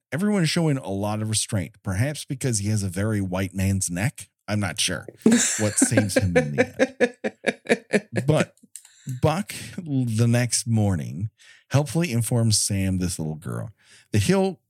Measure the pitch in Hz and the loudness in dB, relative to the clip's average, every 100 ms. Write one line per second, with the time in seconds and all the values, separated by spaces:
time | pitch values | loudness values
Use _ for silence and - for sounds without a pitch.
0 | _ 139 208 202 160 180 160 135 87 98 | _ -4 0 2 2 2 2 0 -2 -4
1 | 104 107 110 110 - 104 80 - - 92 | -2 -2 -2 -2 0 -2 -4 -8 -6 0
2 | 131 151 - 135 135 107 101 110 98 87 | 0 -2 -8 -4 -2 0 0 0 -2 -2
3 | 107 107 95 92 95 98 95 98 90 87 | 0 0 0 -2 -2 0 0 2 0 -2
4 | 117 - - _ - 104 98 - - 82 | -2 -4 -18 _ -6 -2 -2 -2 -4 -4
5 | - - - 233 - - 104 - - 240 | -8 0 4 4 2 0 0 2 2 2
6 | 104 - 95 87 147 - - - 262 - | 2 2 2 2 0 0 0 2 -2 2
7 | 240 - - - - - - - - 208 | -2 0 -8 -4 -4 -4 0 0 2 -2
8 | - - 135 151 - _ _ - - _ | -2 -4 2 2 2 _ _ -20 -20 _
9 | - 127 156 156 - - - - 170 139 | -12 -2 0 0 -4 -10 -12 -12 -4 -2
10 | 123 110 120 120 123 - - 113 101 90 | 0 2 2 2 0 -2 0 2 2 0
11 | 62 69 104 - - - _ 135 147 160 | -4 -8 -8 -10 -20 -20 _ 0 0 -2
12 | 175 117 110 120 113 104 - 98 95 95 | 0 0 0 2 2 2 0 0 0 0
13 | 90 85 78 78 - 57 55 - _ - | -2 -4 -6 -8 -8 -10 -10 -16 _ -20
14 | _ 104 101 196 190 180 _ | _ 0 2 2 2 -2 _